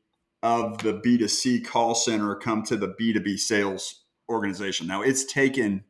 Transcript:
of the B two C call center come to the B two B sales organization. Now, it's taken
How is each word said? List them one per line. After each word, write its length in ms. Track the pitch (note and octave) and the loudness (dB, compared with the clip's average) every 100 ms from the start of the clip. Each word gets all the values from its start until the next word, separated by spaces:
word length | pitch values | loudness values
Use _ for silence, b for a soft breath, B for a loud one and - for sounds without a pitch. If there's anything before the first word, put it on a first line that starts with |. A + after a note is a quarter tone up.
| _ _ _ _ | _ _ _ _
of 360 | A#2 A#2+ A2+ G#2+ | 0 0 0 -2
the 160 | A2 | -2
B 240 | G2+ A#2+ A#2+ | 0 4 4
two 100 | G#2 | 4
C 320 | - B2+ A#2+ | 0 0 0
call 340 | A#2 A#2 A#2 | 0 0 0
center 400 | A#2 - G#2+ G#2 | 0 0 0 -2
come 280 | G2 B2 A2 | -4 -2 -2
to 120 | G#2+ A2+ | -2 -2
the 120 | F#2+ F#2 | -4 -2
B 140 | A2+ | 0
two 80 | G#2 | 0
B 160 | F#2+ G2+ | 0 -2
sales 640 | - G#2+ G2+ F#2+ - - _ _ - | 0 2 2 -2 -8 -14 _ _ -6
organization. 580 | A2+ G2+ F#2 G2 F2+ E2 | -2 -2 -4 -4 -4 -4
Now, 160 | G2 | -2
it's 220 | A#2+ C3+ | 0 0
taken 600 | - C#3+ C3+ C3+ G#2+ G2 - | 0 2 2 4 0 -2 -6